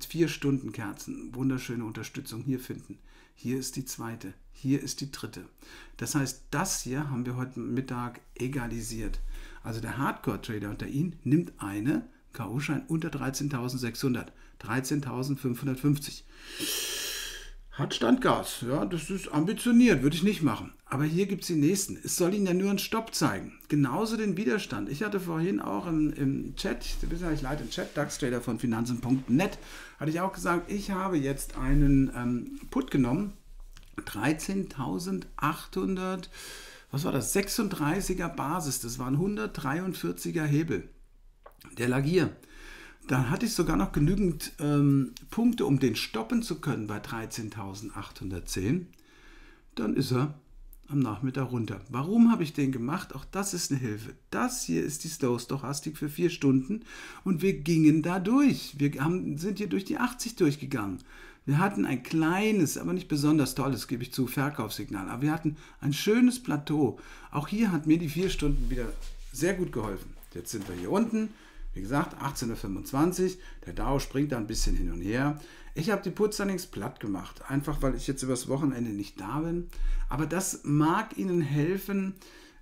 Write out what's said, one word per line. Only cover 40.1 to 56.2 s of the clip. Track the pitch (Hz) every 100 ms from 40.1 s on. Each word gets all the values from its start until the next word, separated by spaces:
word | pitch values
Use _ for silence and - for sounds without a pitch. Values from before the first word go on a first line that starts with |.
| - 175 170 151
Hebel. | 147 160 98 - - - - - - - - - -
Der | 117
lag | 127 139
hier. | 180 143 - - - - - - - -
Dann | 160 123
hatte | - 233
ich |
sogar | - 160 165
noch | 190
genügend, | - 147 196 190 156 - -
ähm, | 147 147 143 139 127 - -
Punkte, | - 240 240 -
um | 139
den | 127 107
stoppen | - - 220 240
zu | - 170
können | - 113 107
bei | 104
dreizehntausendachthundertzehn. | 104 117 110 - 107 104 98 98 107 104 95 - 98 92 - - 95 170 175 - _ - - - - - - -
Dann | 220 -
ist | 107
er | 123 151 151 - - - - -
am | 143
Nachmittag | 127 101 131 127 127
runter. | 123 107 98 -
Warum | 123 151 226 233
habe | 214
ich | 170
den | - 135
gemacht? | 131 117 175 - 135
Auch |
das | - 190 196
ist | 180 -
eine | 139
Hilfe. | 123 104 101 - _
Das | 208 247 247 -
hier | 165
ist | - 147 160
die |
Slow-Stochastik | 151 127 120 - 139 143 139 - 151
für | 151
vier | 147